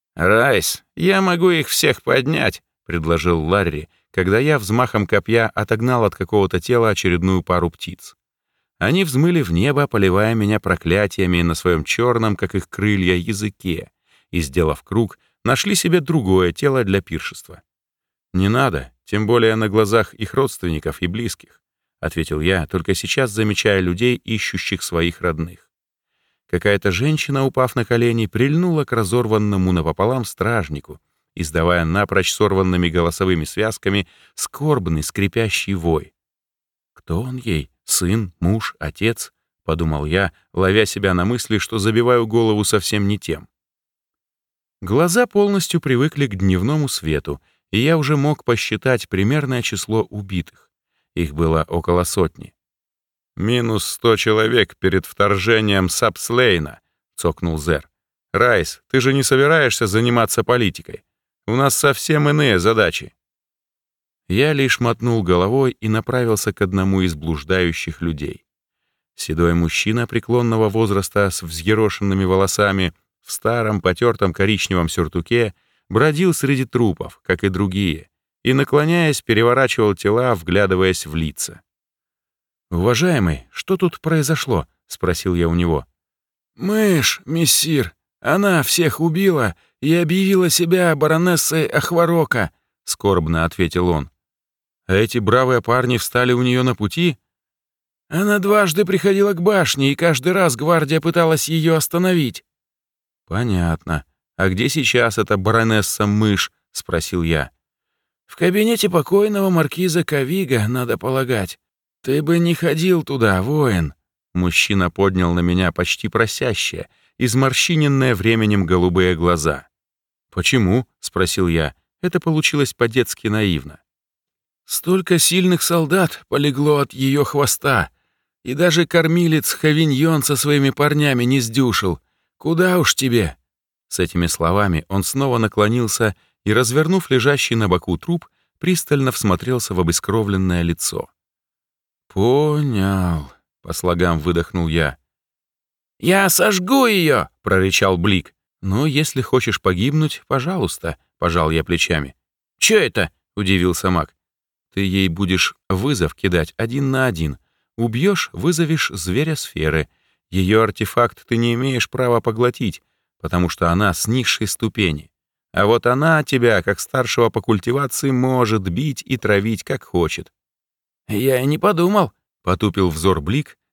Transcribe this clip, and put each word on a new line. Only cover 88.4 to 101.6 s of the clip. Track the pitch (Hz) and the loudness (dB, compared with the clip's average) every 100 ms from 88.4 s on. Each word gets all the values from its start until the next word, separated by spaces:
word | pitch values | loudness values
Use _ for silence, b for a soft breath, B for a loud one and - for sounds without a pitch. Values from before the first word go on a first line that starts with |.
| 202 175 | 2 2
всех | - - 165 - | 0 0 0 0
убила | 165 160 196 165 110 82 _ _ | 0 2 2 2 0 -4 _ _
и | 139 | 0
объявила | 165 170 180 190 196 180 | 2 2 2 2 2 2
себя | - 170 185 175 151 | 2 2 2 2 2
баронессой | 151 160 180 170 - 160 151 | 2 2 2 2 0 -2 0
Ахварока», | - - 170 170 170 151 127 90 - _ _ | -2 0 2 2 2 2 0 -2 -6 _ _
скорбно | - - 101 92 80 82 82 | -10 -2 2 2 2 0 0
ответил | - 85 90 90 | 0 -2 0 0
он. | 82 71 _ _ _ _ _ _ _ - | 0 -4 _ _ _ _ _ _ _ 0
«А | |
эти | 95 110 123 | 0 2 0
бравые | 104 120 127 123 | 2 2 4 2
парни | 107 123 127 120 | 2 0 2 0
встали | - 123 123 | -2 0 2
у | 123 | 2
неё | 127 127 | 2 2
на | 127 117 | 0 0
пути?» | 104 - 175 135 _ _ _ _ _ _ _ _ _ | -4 0 -2 -2 _ _ _ _ _ _ _ _ _
«Она | 156 202 208 | -2 0 0
дважды | 196 208 196 156 185 | 2 2 2 0 0
приходила | 190 196 196 202 | 0 2 2 2
к | 185 | 0
башне, | 180 202 160 - 139 | 2 2 2 2 0
и | 143 | 2
каждый | 170 147 143 | 0 0 0
раз | 185 175 117 | 2 0 0
гвардия | 151 170 151 156 | 0 0 2 0
пыталась | 165 170 165 160 - | 0 2 2 2 0
её | 160 | 0